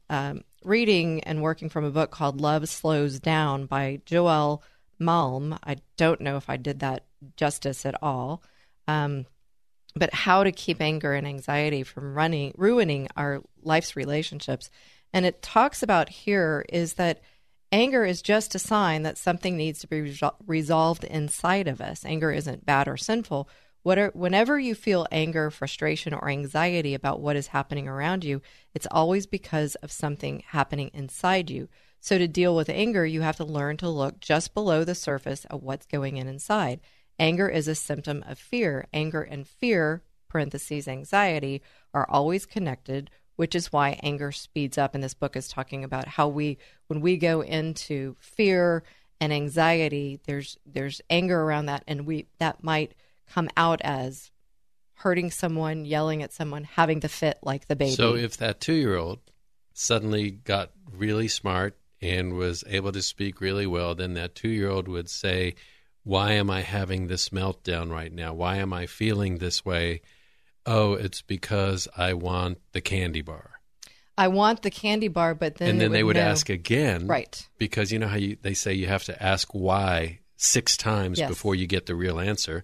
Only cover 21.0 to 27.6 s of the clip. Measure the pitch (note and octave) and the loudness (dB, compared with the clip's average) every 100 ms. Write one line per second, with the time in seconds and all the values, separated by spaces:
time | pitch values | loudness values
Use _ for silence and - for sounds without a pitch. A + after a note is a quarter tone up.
21 | - D#3 D3 - F3 G3 E3+ C3 - D#3+ | -4 -4 -4 -2 0 2 0 -4 -8 -8
22 | - D#3+ D#3 D3 D3 B2+ - C#3 C#3 C#3 | -6 0 0 0 -4 -4 2 2 2 -2
23 | - A3+ A3 C#3+ C#3 - _ _ F3 F#3 | -2 -2 -2 -6 -6 -14 _ _ 2 4
24 | G3+ E3+ F3+ F#3+ A#3 D4 B3+ A3 - F#3 | 2 0 2 4 4 2 0 -2 0 2
25 | D#3+ D#3+ D#3+ D#3+ D3+ - C#3 - D#3 D#3 | 2 -2 0 0 -2 -4 -8 -2 -2 -2
26 | E3 C#3+ C#3+ C#3 C#3+ D3+ F3 F3 D3 C3+ | -4 -4 -4 -4 -2 0 2 2 0 -2
27 | C#3+ - D3 C#3+ C#3+ C#3 | -2 -2 -2 -2 -2 -4